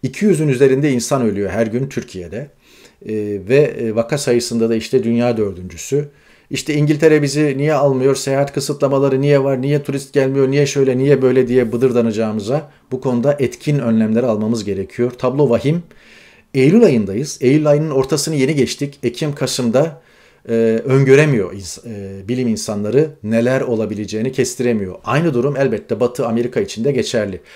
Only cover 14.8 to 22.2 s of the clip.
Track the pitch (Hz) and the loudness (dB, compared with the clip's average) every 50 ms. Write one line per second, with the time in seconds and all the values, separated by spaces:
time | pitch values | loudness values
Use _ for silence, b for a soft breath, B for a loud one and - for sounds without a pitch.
14.8 | 95 - - - 120 123 - - - 123 127 139 147 131 117 110 - 135 156 175 | -6 -8 -4 -2 -2 -2 -2 -2 -4 -2 0 2 2 2 2 2 2 0 -2 -2
15.8 | 170 b b b b b b b b b b b b b _ 135 131 143 180 233 | -4 b b b b b b b b b b b b b _ 2 4 6 6 6
16.8 | 240 185 135 117 104 92 95 110 147 147 - - - 127 139 156 151 147 147 147 | 6 6 4 2 0 -2 -4 -6 -6 -6 -8 0 2 2 2 4 4 4 2 2
17.8 | 156 160 139 135 131 - 160 147 - 165 160 143 131 131 156 143 123 - - - | 2 0 0 0 0 0 0 -2 -2 -2 0 0 0 0 2 0 0 -2 -2 -6
18.8 | 143 143 143 _ - 120 - - 160 151 143 - 139 123 - - 123 117 113 131 | -8 -8 -8 _ -6 -6 -4 -4 -6 -6 -4 -4 -6 -4 -4 -2 -2 0 2 2
19.8 | 151 165 151 b b b b b b b b b b - 113 113 113 113 113 113 | 0 0 -4 b b b b b b b b b b -4 0 0 2 2 0 0
20.8 | - 139 131 139 139 135 135 139 156 151 135 113 95 87 92 101 95 87 - - | 0 2 2 2 6 6 6 6 6 4 2 0 -2 -4 -8 -12 -14 -14 -16 -16
21.8 | - 120 110 101 98 98 98 98 | -14 -14 -12 -12 -12 -12 -12 -12